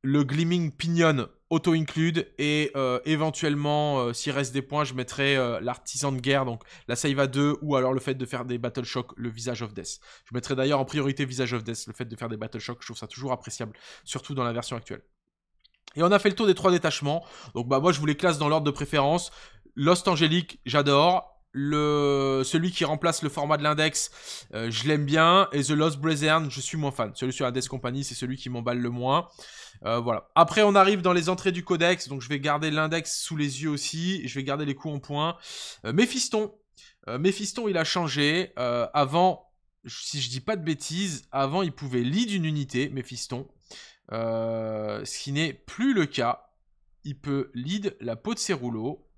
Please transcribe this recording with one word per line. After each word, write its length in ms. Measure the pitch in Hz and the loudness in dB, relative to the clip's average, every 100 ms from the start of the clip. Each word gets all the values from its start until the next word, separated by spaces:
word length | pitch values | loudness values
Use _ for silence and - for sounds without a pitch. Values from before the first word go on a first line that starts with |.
le 220 | 135 143 | 2 2
Gleaming 480 | 139 147 165 175 165 | 2 2 2 2 0
Pinion 560 | - 165 170 165 139 104 _ _ | -2 0 4 4 4 -2 _ _
auto-include 760 | 160 175 165 156 160 165 165 - - | 0 4 2 0 0 0 0 -4 -4
et, 320 | 147 151 147 139 | 0 0 0 -2
euh, 240 | 131 123 151 | 0 -2 0
éventuellement, 920 | 156 156 - 160 147 147 147 147 135 | 0 0 -2 -2 0 0 2 2 0
euh, 140 | 120 | 0
s'il 180 | 117 147 | -2 -4
reste 220 | 135 131 | -2 -2
des 100 | 135 | -4
points, 220 | - 147 135 | -4 -4 -2
je 100 | 127 | -4
mettrai, 420 | 120 - 139 135 | -8 -2 2 2
euh, 220 | 120 113 | 2 -2
l'artisan 500 | 117 120 - 135 143 | -4 -6 -8 -4 -4
de 80 | 131 | -2
guerre, 260 | 123 139 127 | 0 0 0
donc 180 | 117 - - - | -6 -12 -18 -6
la 80 | 120 | -2
save 240 | 151 135 | -2 0
à 80 | 139 | 0
deux, 300 | 131 147 147 | 2 2 0
ou 140 | 151 139 | 0 2
alors 180 | 127 | 2
le 60 | 131 | 0
fait 160 | 139 131 | -2 -4
de 100 | 127 | -4
faire 180 | 127 | -6
des 140 | 123 123 | -6 -4
Battle 280 | 120 123 120 | -4 -6 -6
Shock, 260 | 127 120 - | -6 -8 -8
le 120 | 117 | -10
Visage 320 | 113 117 117 | -6 -6 -6
of 140 | 113 104 | -8 -10
Death. 240 | - - - - _ | -12 -14 -16 -20 _
Je 80 | |
mettrai 220 | 120 - 135 | -8 -4 0
d'ailleurs 240 | 135 147 | 2 2
en 60 | 135 | 0
priorité 400 | 147 139 135 135 | -2 -2 -2 -4
Visage 280 | 127 123 | -2 -2
of 100 | 120 | -4
Death, 220 | 110 113 - | -6 -10 -10
le 80 | |
fait 120 | - 120 | -10 -10
de 100 | 110 | -8
faire 120 | 117 | -10
des 100 | 110 | -8
Battle 220 | 110 113 | -8 -10
Shock, 200 | - 120 | -10 -12
je 60 | - | -12
trouve 100 | 113 | -14
ça 100 | 107 | -14
toujours 240 | - 135 | -10 -6
appréciable, 420 | 123 - - 110 - - - | -6 -8 -10 -10 -12 -20 -20
surtout 300 | - 143 - | -12 -12 -6
dans 100 | 135 | -4
la 100 | 120 | -2
version 220 | 117 - 117 | -2 -6 -10
actuelle. 260 | - - _ _ _ _ _ _ _ _ - - | -10 -14 _ _ _ _ _ _ _ _ -14 0
Et 60 | |
on 100 | 170 | 4
a 60 | 202 | 6
fait 120 | 202 | 4
le 60 | 202 | 2
tour 120 | 214 | 2
des 80 | 180 | 4
trois 160 | 185 | 4
détachements, 520 | 180 170 - 143 160 - - - | 4 2 0 -2 -2 -6 -20 -10
donc 140 | - 120 | -8 0
bah, 120 | 135 | 4
moi 120 | 165 | 4
je 80 | 147 | 2
vous 80 | 151 | 0
les 100 | 147 | 2
classe 220 | 180 147 | 2 2
dans 100 | 147 | 2
l'ordre 160 | 156 147 | 2 2
de 60 | |
préférence. 600 | 135 143 151 139 170 - - - - - - | -2 0 2 4 2 -2 -14 -20 -20 -16 0
Lost 320 | 143 180 196 | 4 4 4
Angélique, 520 | 160 160 170 170 - 123 | 4 4 4 0 -12 0
j'adore. 720 | 147 143 139 165 180 - _ _ | 2 6 6 6 4 -2 _ _
Le, 880 | 131 143 147 151 147 143 139 139 135 131 | -4 -2 0 2 2 2 2 2 2 2
celui 260 | 165 175 | 0 0
qui 140 | 175 156 | -2 -2
remplace 380 | 151 170 156 | 0 0 0
le 60 | 151 | -4
format 280 | 156 147 151 | -4 0 2
de 60 | |
l'index, 840 | 151 151 156 151 - - - - - | 2 2 2 0 -6 -8 -16 -16 -10
euh, 160 | 110 117 | -6 -4
je 180 | 110 131 | -2 2
l'aime 180 | 151 143 | 2 2
bien. 420 | 156 165 185 190 | 6 8 6 4
Et 100 | 143 | 0
The 80 | 131 | 2
Lost 260 | 151 160 139 | 2 2 2
Brethren, 540 | 156 151 151 160 151 | -2 0 2 2 2
je 100 | 135 | -6
suis 160 | - 160 | -6 -2
moins 140 | 143 | -4
fan. 220 | 131 110 - | -2 -6 -4
Celui 180 | 131 | -6
sur 120 | 123 131 | -2 -2
la 60 | |
Death 160 | 123 123 | -2 -6
Company, 360 | 131 123 131 | -6 -6 -6
c'est 100 | 135 | -6
celui 240 | 120 127 131 | -6 -6 -6
qui 120 | 127 | -6
m'emballe 280 | 123 117 123 | -4 -2 -2
le 140 | 120 | -2
moins. 360 | 120 127 151 175 - - - - - | -2 2 2 0 -16 -20 -20 -20 -10
Euh, 140 | - 117 | -2 -2
voilà. 320 | 120 110 - 156 | 0 -2 2 6
Après, 260 | 165 - | 6 8
on 140 | 208 196 | 6 8
arrive 260 | 190 208 | 6 6
dans 120 | 180 | 4
les 160 | 175 165 | 2 2
entrées 220 | 180 190 | 0 0
du 120 | 175 | -2
codex. 460 | - 175 170 175 123 | -2 2 4 2 -2
Donc, 120 | 139 | -10
je 80 | 120 | -4
vais 100 | 143 | -2
garder 300 | 147 147 156 | 0 0 0
l'index 520 | 151 156 165 160 - | 0 0 -2 -4 -6
sous 160 | - 156 | -6 -2
les 260 | 147 131 | -2 -2
yeux 80 | 156 | -4
aussi. 560 | 147 - 160 175 185 123 | -4 -4 -4 -2 -2 -4
Je 80 | 139 | -6
vais 80 | |
garder 220 | 135 139 147 | -4 -4 -4
les 100 | 135 | -4
coups 180 | 160 | -6
en 60 | 147 | -8
point. 380 | - 143 156 - - - - - 110 | -6 -4 -2 -4 -14 -16 -16 -10 -2
Euh, 80 | |
Méphiston. 600 | 147 240 262 - 214 208 - _ _ - _ - | 2 2 0 -2 -2 -4 -8 _ _ -20 _ -10
Euh, 100 | 123 | 0
Méphiston, 500 | 175 190 202 - 220 | 0 0 -6 -6 -2
il 100 | 175 | -2
a 80 | 160 | 0
changé. 640 | 185 165 139 143 165 185 - | -2 2 4 4 4 0 -2
Euh, 260 | 123 120 117 | 0 0 2
avant, 580 | 147 139 160 185 - _ _ _ _ 123 | 2 4 6 4 4 _ _ _ _ -16
si 340 | - - 147 | -12 -8 -4
je 80 | 120 | -4
dis 120 | 127 | -4
pas 160 | - 208 | -4 -2
de 60 | |
bêtises, 600 | 160 151 - 165 196 147 _ | -2 -6 -4 -4 -4 -6 _
avant, 320 | 135 139 170 | -2 0 0
il 80 | 180 | -2
pouvait 320 | - 139 123 | -4 -4 -2
lead 260 | 123 180 233 | 0 0 0
une 160 | 196 160 | 0 0
unité, 440 | 151 135 123 143 | -2 -2 -2 -2
Méphiston. 580 | 135 120 120 - 123 104 _ _ - - _ - | -4 -10 -12 -8 -8 -10 _ _ -20 -20 _ -10
Euh, 920 | 113 113 113 113 113 110 110 107 104 - | -6 -2 -2 -2 -2 -4 -4 -4 -6 -8
ce 120 | - | -10
qui 140 | 143 | -4
n'est 220 | 139 151 | -2 -2
plus 420 | 135 - - 262 226 | -4 -16 -2 2 2
le 100 | 147 | 0
cas. 460 | - 117 - _ _ _ _ _ _ | 0 -2 -2 _ _ _ _ _ _
Il 140 | 147 139 | -12 -10
peut 300 | 143 139 135 120 | -4 -2 -2 -6
lead 420 | 139 202 196 - | -4 -4 -4 -6
la 160 | 117 113 | -8 -6
peau 200 | 208 226 | -6 -6
de 40 | |
ses 140 | - | -2
rouleaux. 540 | 165 123 113 117 - _ | -2 -2 -4 -4 -8 _